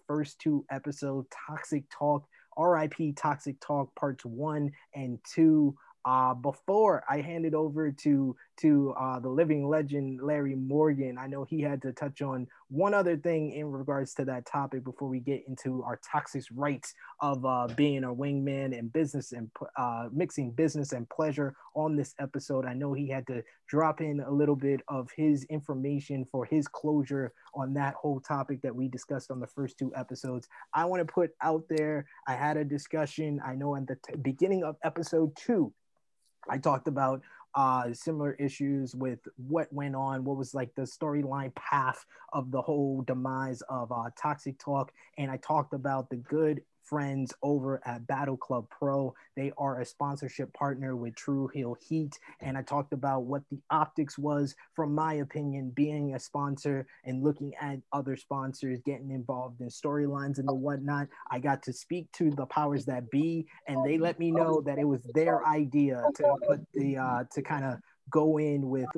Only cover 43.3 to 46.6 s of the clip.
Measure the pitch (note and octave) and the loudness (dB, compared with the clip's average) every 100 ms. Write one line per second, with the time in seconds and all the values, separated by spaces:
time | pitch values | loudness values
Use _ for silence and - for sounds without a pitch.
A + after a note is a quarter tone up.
43.3 | C3 C3 B2 - C3 A#2 A#2+ A#2 - D3+ | -2 -4 -6 -6 -6 -4 -4 -6 -4 -4
44.3 | D3 C#3+ C3 - C#3 C3+ - - - C#3 | -2 -6 -8 -2 -2 -2 -8 -16 -6 -4
45.3 | C3 - D3+ D3 C#3+ C#3 C3+ B2 B2 A#2+ | -4 0 0 2 -2 -2 -2 -2 -8 -2
46.3 | D3+ D#3 D3+ | 2 2 2